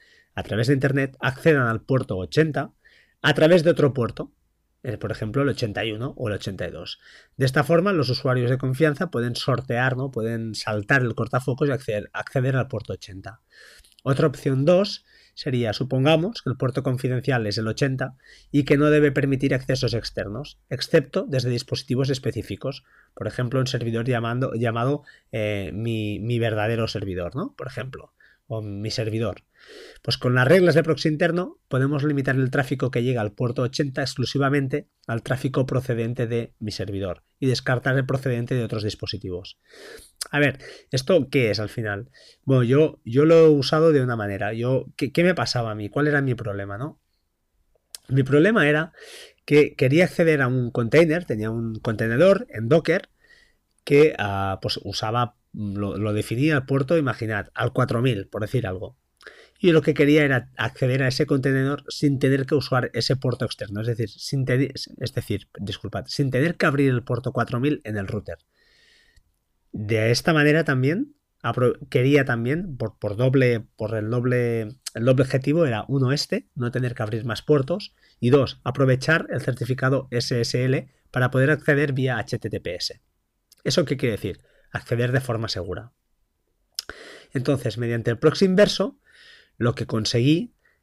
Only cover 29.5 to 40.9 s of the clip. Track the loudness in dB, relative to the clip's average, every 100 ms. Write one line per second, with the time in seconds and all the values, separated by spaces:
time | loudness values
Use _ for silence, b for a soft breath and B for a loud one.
29.5 | B B B B B -6 -2 2 4 6
30.5 | 6 6 4 4 2 0 0 0 0 -4
31.5 | -8 -4 0 0 0 0 0 0 0 0
32.5 | 0 0 0 -2 0 0 0 -2 -2 -4
33.5 | 0 -2 -2 -4 -2 -6 -4 -2 0 2
34.5 | 2 0 -4 -6 _ -6 -6 -4 -4 -2
35.5 | 0 0 0 -2 -2 -2 -2 -2 -2 -4
36.5 | -8 -8 -6 -6 -4 -6 -8 _ -4 -2
37.5 | 0 0 -2 0 0 0 -2 -2 -2 -2
38.5 | -2 -2 -4 -4 -6 -8 -10 -8 -10 -12
39.5 | -20 B B B B B B -4 0 0
40.5 | 0 B B B